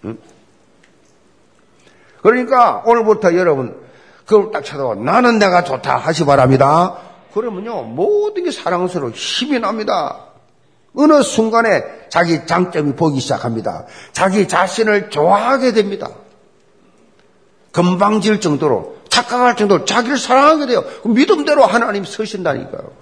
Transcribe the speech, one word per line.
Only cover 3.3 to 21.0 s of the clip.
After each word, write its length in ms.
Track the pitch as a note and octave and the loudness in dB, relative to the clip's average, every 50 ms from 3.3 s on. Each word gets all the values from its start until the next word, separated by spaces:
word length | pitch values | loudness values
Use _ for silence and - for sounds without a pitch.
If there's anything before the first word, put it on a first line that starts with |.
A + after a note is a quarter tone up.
| E3+ | 2
여러분 400 | F3+ F#3 F3 D3+ C3+ B2+ G#2+ F#2 - - - - - _ _ _ _ _ | 2 2 0 0 0 -2 -8 -10 -16 -20 -20 -20 -20 _ _ _ _ _
그걸 260 | - G#3 G#3+ G3 - | 2 2 2 2 2
딱 120 | - D3+ D3 | -4 -8 -8
쳐다봐. 320 | - C#3+ D3+ C#3 B2 G#2+ | -8 -8 -6 -4 -4 -4
"나는 420 | G2 A2 C3+ F3+ A#3 B3 A#3+ A#3 A3 | -4 -2 0 2 2 4 4 2 4
내가 280 | G#3 G3 F3+ F3 F3 | 2 4 4 2 0
좋다." 320 | F3 C#3 B2+ - C#3 B2+ B2+ | 0 -6 -6 -2 -2 -2 -2
하시 280 | B2+ D#3 E3 D3 E3+ | 0 -2 -2 0 2
바랍니다. 720 | C#3+ C#3+ C3+ B2+ B2+ C3+ C3 C#3 C3+ D3+ E3 F3 F#3 - - - - - - _ _ - | 2 4 4 6 4 6 4 4 4 4 4 2 0 -2 -10 -18 -20 -20 -20 _ _ -6
그러면요, 500 | G#3 A3+ A#3+ G#3+ F3+ G3+ A3+ A#3 F#3 A#2+ | -6 -6 -6 -8 -10 -10 -10 -10 -10 -10
모든 640 | A2+ A2+ C3+ F3+ G4 G#4 G#4 G#4 G#4 G#4 G4 F4 | -10 -6 -4 -2 0 0 0 -2 -2 -4 -4 -6
게 60 | F4 | -6
사랑스러워 600 | - - - - F#3 F3 F3+ F3+ F3+ F3 C#3+ A#2+ | -6 -6 -4 -4 -2 -2 -2 -2 -4 -4 -6 -6
힘이 480 | A2+ - - - - - B3+ C4+ C#4+ B3 | -8 -8 -10 -8 -6 -6 -4 -2 -2 -2
납니다. 680 | A3+ F#3+ A3+ A3 G#3+ G#3+ G#3 F3+ D3+ - - - - - _ _ _ _ _ _ _ _ _ _ _ _ _ | -2 -4 -6 -6 -4 -2 -2 -2 -2 -4 -8 -12 -16 -20 _ _ _ _ _ _ _ _ _ _ _ _ _
어느 280 | - C#4+ D#4 D4+ D4 C4 | 2 4 6 6 6 4
순간에 600 | - - - A3 A3+ G#3+ A#3 A#3 A3+ G3 C#3 - - - - - - | 2 0 -2 0 2 2 0 2 2 2 0 0 -4 -14 -18 -20 -4
자기 360 | - E3+ F3 E3+ E3 D3+ - | -2 0 0 2 0 -2 -2
장점이 500 | - E3+ F3 F3+ F3+ - D#3+ D3+ D3 C3 | -2 0 0 0 0 -2 -4 -2 -2 -2
보이기 240 | C3+ E3+ D#3 C#3+ C3 | 0 0 0 0 -2
시작합니다. 680 | B2 - C3 G2 - A#2+ A2+ A2+ A2 - E2+ D#2+ - - - - - - | -2 -4 -4 -4 -4 -6 -6 -4 -6 -6 -8 -8 -12 -16 -20 -20 -20 -16
자기 360 | _ - F3+ F#3+ F#3 G#3+ G3 - | _ 0 0 2 2 2 0 0
자신을 640 | - E3+ F3+ F#3 - - A3+ A3 G#3 G3+ G3 - | 0 -2 -2 -2 -2 -2 0 0 0 0 -2 -4
좋아하게 640 | - D3+ D3 F3 G3 G#3 A3 A#3+ C4+ C4+ C4 B3+ G#3 | -4 0 2 2 2 2 2 0 0 0 0 0 2
됩니다. 360 | A3 G#3 G3 G3 - - - - - - _ _ _ _ _ _ _ _ _ _ _ _ _ _ _ _ _ _ _ _ _ _ _ _ _ _ _ _ _ | 0 0 0 -4 -8 -10 -12 -14 -16 -20 _ _ _ _ _ _ _ _ _ _ _ _ _ _ _ _ _ _ _ _ _ _ _ _ _ _ _ _ _
금방질 680 | _ E3+ F3 F3+ F3+ F3 G3+ G#3 G#3+ G#3+ F3+ G#3+ G#3+ G3+ | _ 0 0 0 2 2 0 2 0 0 0 0 -2 0
정도로, 580 | - F3 D3 C3+ D#3 D3 B2 G2 D#2+ - - - _ - | 0 -2 -2 0 0 0 0 -2 -4 -8 -16 -20 _ -4
착각할 460 | - A#3 A#3+ - - B3 B3 B3 A#3 | -2 -2 -2 -2 -2 2 2 2 2
정도로 300 | - G#3+ G3+ G3 F3+ G3 | 2 2 2 2 0 0
자기를 320 | - G3 A3+ A#3+ A3+ D4 B3+ | 0 -2 -2 -2 -2 -4 -4
사랑하게 500 | - - B3+ C4 C#4 D4+ D#4+ D#4 D4 B3+ | -2 2 2 4 6 4 4 2 0 -2
돼요. 160 | B3 F#3 E3+ - - - | -2 -2 -2 -4 -14 -8